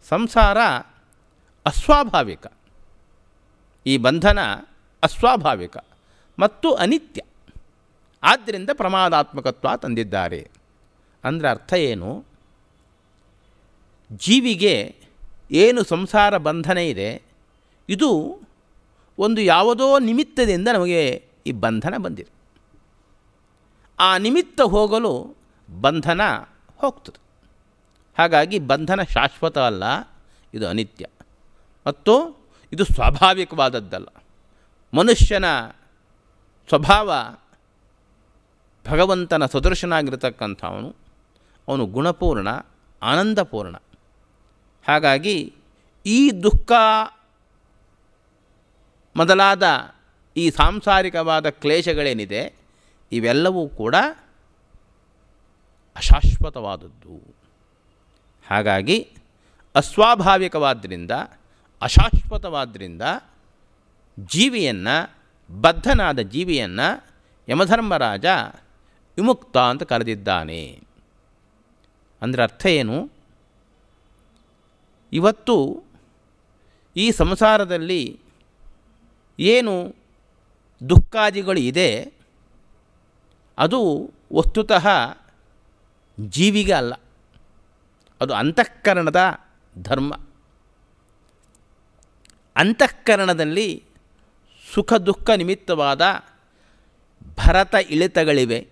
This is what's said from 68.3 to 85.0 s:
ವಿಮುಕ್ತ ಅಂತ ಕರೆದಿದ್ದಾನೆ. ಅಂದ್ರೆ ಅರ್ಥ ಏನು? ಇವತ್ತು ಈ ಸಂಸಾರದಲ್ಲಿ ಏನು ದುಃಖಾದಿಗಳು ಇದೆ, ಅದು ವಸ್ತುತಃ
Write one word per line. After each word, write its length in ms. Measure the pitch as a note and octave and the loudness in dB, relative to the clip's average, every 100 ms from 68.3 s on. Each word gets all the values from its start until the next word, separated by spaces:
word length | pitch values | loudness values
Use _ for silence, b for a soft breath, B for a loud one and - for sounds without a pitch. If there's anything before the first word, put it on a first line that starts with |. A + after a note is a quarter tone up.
| F#3 G#2+ - _ _ _ _ _ - | -2 -2 -12 _ _ _ _ _ -4
ವಿಮುಕ್ತ 400 | G#3+ B3 - C3 | 0 0 0 2
ಅಂತ 260 | B2 B2+ | 2 0
ಕರೆದಿದ್ದಾನೆ. 1000 | - A#2 A2+ A2 G2+ F2+ D#2+ E2 D#2 - _ _ _ _ _ _ _ _ _ _ _ _ _ _ | -4 -4 -4 -6 -4 -4 -4 -12 -14 -20 _ _ _ _ _ _ _ _ _ _ _ _ _ _
ಅಂದ್ರೆ 200 | A#2 B2+ | -8 -2
ಅರ್ಥ 240 | A#2 - G3 | -4 -2 0
ಏನು? 440 | D#3+ A#2 B2+ C4 _ _ _ _ _ _ _ _ _ _ _ _ _ _ _ _ _ _ _ _ | 0 0 -6 -8 _ _ _ _ _ _ _ _ _ _ _ _ _ _ _ _ _ _ _ _
ಇವತ್ತು 720 | D#3 F#3 A3 - A3 C3+ - - _ _ _ _ _ _ _ _ _ _ - | 0 0 0 0 0 0 -6 -16 _ _ _ _ _ _ _ _ _ _ -2
ಈ 140 | A3 | -2
ಸಂಸಾರದಲ್ಲಿ 1080 | A3+ E3 F#3 G#3+ G#3+ G3 F3 D#3+ F3+ A#2+ - _ _ _ _ - - _ _ _ _ _ - | 2 0 4 4 4 2 -4 -4 -4 -6 -10 _ _ _ _ -20 -20 _ _ _ _ _ -4
ಏನು 580 | F3 A#3+ A#3 F#3+ F3+ - _ _ _ _ _ _ _ _ C3 | 2 2 2 -4 -8 -16 _ _ _ _ _ _ _ _ 2
ದುಃಖಾದಿಗಳು 720 | F3+ - A3 G#3+ G3 F#3+ F#3 | 4 4 0 0 0 -4 -2
ಇದೆ, 540 | B2 C#3 F3 A2 A3+ _ _ _ _ _ _ _ _ _ _ _ _ _ _ - | -2 0 -2 -2 -8 _ _ _ _ _ _ _ _ _ _ _ _ _ _ -2
ಅದು 540 | D#3+ B3+ G3+ D3+ G#3 - _ | -2 0 0 -2 -6 -16 _
ವಸ್ತುತಃ 520 | D#3 E3 - G#3+ G#3 F3+ F#3 | 0 0 0 2 2 4 0